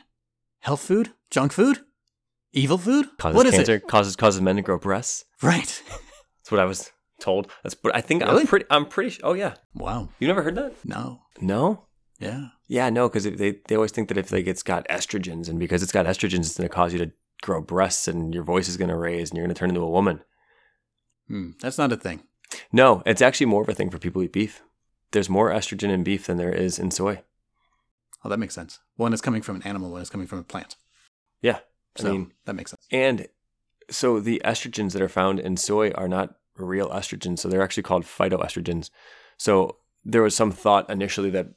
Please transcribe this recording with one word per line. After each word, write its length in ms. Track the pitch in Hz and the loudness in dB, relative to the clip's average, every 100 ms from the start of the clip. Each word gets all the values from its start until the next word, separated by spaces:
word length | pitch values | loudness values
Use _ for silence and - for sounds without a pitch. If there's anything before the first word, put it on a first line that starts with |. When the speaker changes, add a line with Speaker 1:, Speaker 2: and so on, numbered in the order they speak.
| _ _ _ _ _ _ | _ _ _ _ _ _
Speaker 1:
Health 200 | - 143 | -4 -4
food? 300 | - 196 226 - _ | 0 0 0 -6 _
Junk 220 | - 143 | 0 0
food? 280 | - 247 277 - _ _ _ _ _ _ | 4 4 4 -4 _ _ _ _ _ _
Evil 260 | 139 135 180 | 0 2 2
food? 300 | 185 277 285 - | 2 0 0 -4
Speaker 2:
Causes 180 | 82 123 | 2 6
Speaker 1:
What 100 | 262 | 6
is 80 | |
Speaker 2:
cancer. 200 | 190 113 107 | 6 4 2
Speaker 1:
it? 120 | - | 4
Speaker 2:
Causes, 280 | 110 98 92 | 4 4 4
causes 240 | 110 95 | 4 6
men 140 | 92 98 | 4 2
to 60 | |
grow 160 | 98 90 | 0 -2
breasts. 460 | 98 98 123 - - _ | 0 -2 -2 -8 -12 _
Speaker 1:
Right. 400 | 135 170 - - | 2 2 0 -10
<laughs> 40 | - | -14
Speaker 2:
That's 600 | - - - _ _ - | -18 -18 -20 _ _ -2
what 100 | 104 | 2
I 60 | 92 | 2
was 260 | 92 - _ _ _ | 0 -10 _ _ _
told. 300 | - 95 98 - | -2 -2 -2 -10
That's, 120 | - | -14
but 200 | - 113 120 | -6 -2 -2
I 40 | |
think 200 | - 165 | 0 0
Speaker 1:
Really? 200 | - 240 | 4 4
Speaker 2:
I'm 40 | 311 | 4
pretty, 180 | 202 - | 2 4
I'm 160 | 147 147 | 2 2
pretty 240 | - 226 | -2 -4
su-, 100 | - | -2
oh 80 | 143 | -2
yeah. 220 | 180 196 107 _ | -2 -4 -8 _
Speaker 1:
Wow. 360 | - - 117 - - | -10 -6 -6 -8 -2
Speaker 2:
You 100 | 135 | 0
never 140 | 190 | 2
heard 120 | 156 185 | 0 -4
that? 180 | 277 - | -6 -10
Speaker 1:
No. 380 | - - 127 123 _ - | -10 -8 -8 -12 _ -6
Speaker 2:
No? 460 | 92 104 165 214 _ _ _ _ | -2 2 0 0 _ _ _ _
Speaker 1:
Yeah. 300 | 98 123 127 _ - | -8 -8 -10 _ -4
Speaker 2:
Yeah, 220 | 123 127 | 0 2
no, 180 | 117 123 | 2 2
'cause 160 | 110 101 | 0 -2
it, 120 | 95 | -2
they, 180 | 101 101 - | -2 -2 0
they 60 | 110 | 2
always 160 | 107 | 2
think 160 | - 101 | -2 -2
that 80 | 98 | -4
if, 120 | 92 | -2
like, 160 | 95 90 | -2 -2
it's 160 | 90 | -4
got 240 | - 90 - | -2 -4 -2
estrogens, 600 | 90 - 104 90 82 85 | -6 -4 -6 -6 -8 -6
and 100 | 82 | -4
because 240 | 87 90 | -2 0
it's 100 | 90 | 0
got 140 | 98 87 | 0 0
estrogens, 340 | 95 104 90 | 0 0 0
it's 160 | 80 - | -2 -4
gonna 120 | 87 | -4
cause 240 | - 87 | 0 0
you 60 | 87 | 0
to 120 | 82 - _ _ | -4 -8 _ _
grow 180 | - 85 | -6 -4
breasts, 460 | 76 90 95 - - | -2 0 0 0 -2
and 240 | 85 80 | -4 -4
your 100 | 85 | -4
voice 240 | 80 90 90 | 0 0 0
is 80 | 90 | -2
gonna 200 | 90 85 | -2 -2
raise, 340 | 85 85 85 | -2 -4 -4
and 60 | 85 | -4
you're 100 | 87 | -4
gonna 80 | |
turn 140 | 85 90 | -2 -2
into 100 | 90 | 0
a 80 | 82 | 0
woman. 300 | 87 98 78 - _ _ _ _ _ _ _ _ _ - | 2 2 0 -8 _ _ _ _ _ _ _ _ _ -12
Speaker 1:
Hmm, 220 | 104 87 82 | -10 -10 -10
that's 180 | 123 131 | -8 -2
not 140 | 139 | -2
a 40 | 113 | -2
thing. 260 | 95 80 - _ - - - | -6 -10 -16 _ -18 -18 0
Speaker 2:
No, 300 | 113 131 95 | 6 8 8
it's 180 | - 101 | 4 6
actually 240 | 127 - 127 | 4 4 2
more 160 | 104 | 2
of 60 | 107 | 0
a 60 | |
thing 160 | 98 95 | -2 -4
for 80 | 85 | -4
people 220 | 90 95 | -6 -4
who 60 | 90 | -2
eat 60 | |
beef. 300 | 95 107 - _ _ _ _ _ | -2 -4 -6 _ _ _ _ _
There's 180 | 104 95 | -2 2
more 220 | 95 110 | 2 4
estrogen 400 | 101 - 98 101 | 2 -2 -4 -2
in 140 | 95 | 0
beef 220 | 90 98 - | 0 -2 -2
than 100 | 87 | -2
there 140 | 87 | -2
is 260 | 90 92 87 | 0 -2 -2
in 120 | 92 | -4
soy. 320 | - 95 104 - _ _ _ _ _ _ _ _ - | -2 -2 -4 -10 _ _ _ _ _ _ _ _ -16
Speaker 1:
Oh, 40 | - | -6
that 100 | 104 | -6
makes 160 | 104 | -6
sense. 240 | - 80 - _ - | -10 -16 -20 _ -4
One 160 | 117 | -2
is 80 | 113 | -2
coming 220 | - 110 | -2 -4
from 140 | 107 95 | -4 -10
an 60 | |
animal, 280 | 98 101 92 | -8 -10 -10
one 100 | 87 | -12
is 80 | 87 | -12
coming 160 | 101 90 | -10 -10
from 120 | 92 | -12
a 60 | |
plant. 320 | 85 95 - - _ _ _ _ _ _ | -12 -14 -14 -20 _ _ _ _ _ _
Speaker 2:
Yeah. 160 | 120 110 - _ _ - | -2 -2 -8 _ _ -8
Speaker 1:
So, 120 | - | -4
Speaker 2:
I 40 | |
mean, 200 | 98 90 _ - | -4 -6 _ -12
Speaker 1:
that 80 | |
makes 160 | 95 90 | -12 -12
sense. 140 | - _ | -18 _
Speaker 2:
And 380 | 131 135 113 - _ _ _ _ _ - | 0 2 0 -6 _ _ _ _ _ -14
so 280 | - 127 110 | -2 0 2
the 220 | 107 117 | 0 -2
estrogens 480 | - 113 127 110 101 | -2 -4 -6 -4 -4
that 100 | 95 | 0
are 60 | 95 | -2
found 300 | - 95 98 | 2 2 0
in 160 | 92 92 | -2 -4
soy 340 | - 104 107 | 0 2 2
are 160 | - 92 | 0 -2
not 260 | 92 95 - _ - | -2 -4 -8 _ -12
real 320 | 92 95 98 | -4 -2 -2
estrogens. 520 | 95 - - 92 87 | -4 -8 -8 -6 -6
So 80 | 92 | -2
they're 140 | 92 | 0
actually 200 | 95 - | 0 -2
called 200 | 95 90 | -2 -2
phytoestrogens. 840 | 85 - 92 92 - - 85 85 78 - - - - - | -2 -2 0 0 -2 -6 -4 -6 -8 -16 -20 -20 -20 -4
So 400 | - 98 90 - _ _ | 2 4 2 -4 _ _
there 180 | - 113 | 0 4
was 120 | 107 | 4
some 160 | - 107 | 4 0
thought 380 | 90 107 101 - | 2 4 4 4
initially 400 | 98 98 - 98 | -4 -4 -2 -2
that 180 | 92 90 | -2 -4